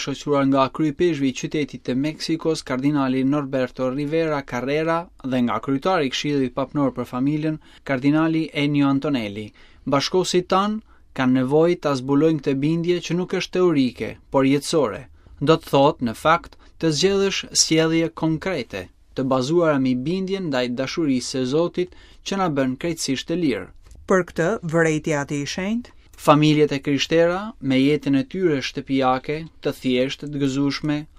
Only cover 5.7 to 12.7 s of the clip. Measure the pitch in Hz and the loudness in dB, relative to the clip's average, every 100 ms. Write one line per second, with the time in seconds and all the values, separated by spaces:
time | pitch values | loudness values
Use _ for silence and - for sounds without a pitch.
5.7 | 135 185 185 135 - 147 143 127 139 135 | -2 0 0 0 -2 -2 0 -2 -2 -4
6.7 | 147 135 123 123 123 139 151 156 156 - | 0 -2 -2 -6 -2 -2 0 -2 -6 -10
7.7 | - - 135 143 156 160 160 156 147 143 | -16 -6 0 2 4 2 0 -2 -2 0
8.7 | 147 139 139 151 135 104 101 107 - - | 2 2 2 0 -2 -4 -8 -12 -16 -20
9.7 | - - 139 - 185 170 180 175 190 208 | -12 -2 -2 0 0 0 -2 2 0 0
10.7 | 214 - - - - 127 131 127 151 170 | -4 -8 -20 -14 -2 2 2 4 4 4
11.7 | 175 151 135 131 143 160 156 151 135 147 | 2 -2 -2 0 4 4 2 -2 -2 0